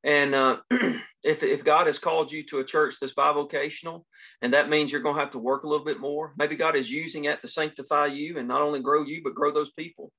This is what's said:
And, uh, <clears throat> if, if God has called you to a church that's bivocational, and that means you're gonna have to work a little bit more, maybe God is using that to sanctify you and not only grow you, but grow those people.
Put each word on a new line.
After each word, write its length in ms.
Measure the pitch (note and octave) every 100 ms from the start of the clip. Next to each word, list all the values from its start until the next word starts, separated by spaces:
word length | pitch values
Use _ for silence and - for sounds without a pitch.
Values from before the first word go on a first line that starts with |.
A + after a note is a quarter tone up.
And, 320 | C#3+ D3 C#3+ C3+
uh, 220 | C3 A#2
<clears throat> 60 | - B2 A#2+ - - _
if, 180 | D#3 D3+
if 200 | C#3 C#3+
God 240 | B2 D#3 E3
has 100 | C#3
called 300 | E3+ D#3+ C#3
you 140 | D#3 C#3+
to 120 | C#3+
a 40 | C3+
church 300 | D#3 D3 -
that's 140 | C3
bivocational, 880 | - C#3+ D3 D3 D3+ D3 - E3 E3+ _ - - _
and 120 | B2
that 160 | C#3+ D3
means 220 | D3+ D3
you're 80 | D3
gonna 180 | D3+ D3
have 100 | C#3
to 80 | B2+
work 240 | A#2 C3+
a 40 | D#3
little 180 | D3 D3
bit 160 | C3
more, 320 | C#3 D3 D#3 -
maybe 200 | D3 D3+
God 180 | D#3+ D3+
is 160 | A#2+
using 320 | C#3 E3 D#3+
that 180 | C#3+ -
to 60 | -
sanctify 600 | - D#3 - C3+ D3 D3
you 300 | C#3 D3+ D#3+
and 100 | B2
not 120 | C3+
only 200 | D3 C#3+
grow 220 | C3+ D3+
you, 180 | C#3+ E3
but 100 | D#3+
grow 180 | - D3
those 180 | D3+ C#3+
people. 400 | - E3 - -